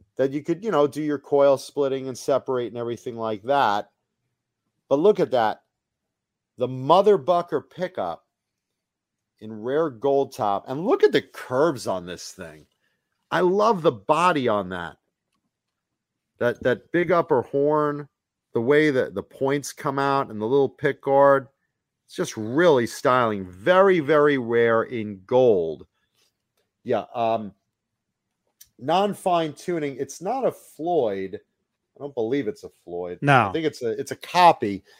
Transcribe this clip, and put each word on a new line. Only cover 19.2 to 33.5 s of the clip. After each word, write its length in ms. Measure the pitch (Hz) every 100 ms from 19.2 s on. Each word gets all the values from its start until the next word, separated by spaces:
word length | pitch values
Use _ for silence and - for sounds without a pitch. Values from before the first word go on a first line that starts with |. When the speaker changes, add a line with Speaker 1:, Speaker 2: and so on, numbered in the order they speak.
Speaker 1:
points 480 | - - 135 143 -
come 260 | - 156 139
out 300 | 139 139 135
and 100 | 107
the 40 | 110
little 240 | 139 131
pick 320 | - 147 -
guard. 460 | 139 139 139 135 127 _ _ _ _ _ _
It's 80 | -
just 220 | 175 110
really 500 | 110 135 175 135 113
styling. 580 | - 131 127 113 101 92
Very, 540 | 90 127 185 196 180
very 380 | 139 151 147 139
rare 440 | 117 117 117 113
in 380 | - 120 107 98 92
gold. 600 | 123 127 95 82 78 - _ _ _ _ _ _ _ _ _ 117
Yeah, 180 | 110 -
um, 380 | 123 113 113 101 - _ _ _ _ _ _ _ _ _ _ _ _
non-fine 720 | 131 180 202 175 190 170 160
tuning. 440 | 139 - 170 147 131
It's 240 | 131 -
not 240 | 180 262 208
a 60 |
Floyd. 840 | - - - 165 170 113 98 95 101 _ _ _ _ _ -
I 20 |
don't 160 | 139 127
believe 320 | 113 143 104
it's 160 | -
a 60 | 90 _ 87
Floyd. 340 | 87 90 90
Speaker 2:
No. 280 | 143 131
Speaker 1:
I 20 | 104